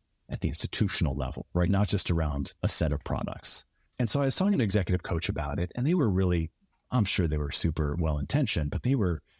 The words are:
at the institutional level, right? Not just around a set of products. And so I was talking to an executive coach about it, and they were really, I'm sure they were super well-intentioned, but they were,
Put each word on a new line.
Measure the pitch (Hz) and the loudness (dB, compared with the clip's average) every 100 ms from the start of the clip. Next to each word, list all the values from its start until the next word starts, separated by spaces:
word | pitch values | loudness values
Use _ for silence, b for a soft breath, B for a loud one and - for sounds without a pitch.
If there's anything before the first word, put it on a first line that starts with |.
| _ _ - | _ _ -10
at | - | -4
the | 78 | -4
institutional | 73 - - 104 - 78 67 | -4 -4 0 -2 0 -2 -2
level, | 64 62 - | -6 -8 -4
right? | 87 87 | 0 2
Not | 98 101 | 2 2
just | 98 - | 0 0
around | 82 78 71 69 - | 0 0 -2 -6 -4
a | 101 | -2
set | - 80 | 0 0
of | 78 | -2
products. | - 67 - - - - - _ _ - | -2 -4 -4 -6 -6 -6 -10 _ _ -4
And | 120 | 0
so | 143 | 2
I | 135 | 2
was | - | 2
talking | 202 | 2
to | 170 | 2
an | |
executive | 104 101 90 90 | 4 2 2 0
coach | - 85 - | 0 -2 -2
about | 73 71 73 | -2 -2 -2
it, | 87 - | -2 -2
and | 139 | 0
they | |
were | 180 113 | 2 2
really, | 92 92 87 80 - _ _ _ | 4 4 2 0 -6 _ _ _
I'm | 123 98 | 0 2
sure | - 82 | 2 2
they | 76 | 0
were | 73 | -2
super | - 82 78 73 80 | 0 0 0 0 0
well-intentioned, | 80 76 71 - 127 82 73 | 0 0 0 0 0 0 -2
but | - | -2
they | 123 135 | 0 0
were, | 92 82 - | 0 -2 -8